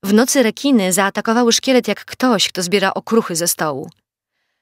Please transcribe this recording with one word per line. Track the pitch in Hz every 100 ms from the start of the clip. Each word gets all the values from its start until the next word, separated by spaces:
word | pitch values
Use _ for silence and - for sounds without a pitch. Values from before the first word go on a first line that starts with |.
W | 196
nocy | 208 254 285
rekiny | 226 208 285 254 185
zaatakowały | 180 196 202 - 226 240
szkielet | 226 - 254 233
jak | 208
ktoś, | - - 254 214 -
kto | -
zbiera | 180 196 190
okruchy | - - 226 220 165
ze | 170
stołu. | - 165 135 160 - _ _ _ _ _ _